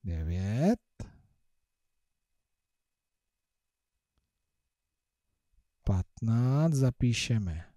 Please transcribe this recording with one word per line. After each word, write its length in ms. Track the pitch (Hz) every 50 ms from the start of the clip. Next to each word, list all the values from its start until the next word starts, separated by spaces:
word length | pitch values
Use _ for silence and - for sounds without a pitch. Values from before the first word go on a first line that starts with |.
| -
Devět. 760 | 95 82 80 80 80 85 90 95 98 107 127 160 196 240 - _ _ _ _ - - - - _ _ _ _ _ _ _ _ _ _ _ _ _ _ _ _ _ _ _ _ _ _ _ _ _ _ _ _ _ _ _ _ _ _ _ _ _ _ _ _ _ _ _ _ _ _ _ _ _ _ _ _ _ _ _ _ _ _ _ _ _ _ _ _ _ _ _ _ _ _ _ _ _ _ _ _ _ _ _ _ _ _ _ _ _ _ _ _ _ _ _ _ _
Patnáct, 880 | - 101 92 92 _ _ - - 113 113 117 123 127 135 143 160 165 156
zapíšeme. 1000 | 135 131 127 123 _ 123 123 117 - - - 120 113 101 90 78 80 80 - _